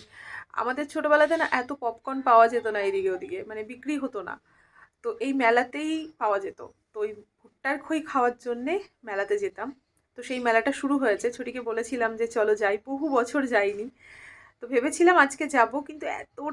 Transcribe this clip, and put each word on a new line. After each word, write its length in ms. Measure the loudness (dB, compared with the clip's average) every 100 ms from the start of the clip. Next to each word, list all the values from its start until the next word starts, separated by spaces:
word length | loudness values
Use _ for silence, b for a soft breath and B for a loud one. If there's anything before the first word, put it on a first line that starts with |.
| -10 B B B B
আমাদের 340 | -6 -4 -4 -4
ছোটবেলাতে 500 | -4 2 4 4 2
না 100 | 0
এত 220 | -2 -4
পপকর্ন 480 | -6 -6 -6 -8 -4
পাওয়া 260 | 6 8 8
যেত 200 | 4 -2
না 120 | -2
এদিকে 300 | -2 0 -2
ওদিকে, 320 | -4 -6 -10
মানে 200 | -8 -10
বিক্রি 340 | -10 -10 -6 -6
হতো 240 | -6 -8
না, 180 | -10 -14 b b b b b _
তো 140 | -10 -4
এই 140 | -2
মেলাতেই 760 | 2 4 4 2 -4 -4 -6 -8 -4
পাওয়া 220 | -2 0
যেত। 220 | -4 -12 -18 _ _
তো 60 | -8
ওই 140 | -8
ভুট্টার 640 | -8 -20 _ _ _ -6 -6
খই 220 | -2 -4
খাওয়ার 360 | -2 0 0 0
জন্যে 420 | -8 -6 -2 -4 -4 _
মেলাতে 340 | -8 -6 -2 -2
যেতাম। 440 | -2 -6 -10 -12 _ _ _ -18
তো 80 |
সেই 160 | -8 -2
মেলাটা 320 | 2 2 2
শুরু 260 | -2 0 2
হয়েছে, 340 | 2 2 -2
ছুটিকে 300 | -4 -8 -8
বলেছিলাম 560 | -4 -4 -4 -2 -2 -2
যে, 100 | -2
"চলো 280 | 0 2 2
যাই", 220 | 2 0 -4
বহু 240 | -4 0
বছর 360 | 2 2 0 2
যাইনি। 440 | 2 0 -2 -10 B B B B B B _
তো 60 | -2
ভেবেছিলাম 500 | 0 0 6 6 8
আজকে 300 | 4 2 -2
যাব, 340 | 2 2 0
কিন্তু 240 | -10 -10 -8
এত 440 | -8 -10 -12 -10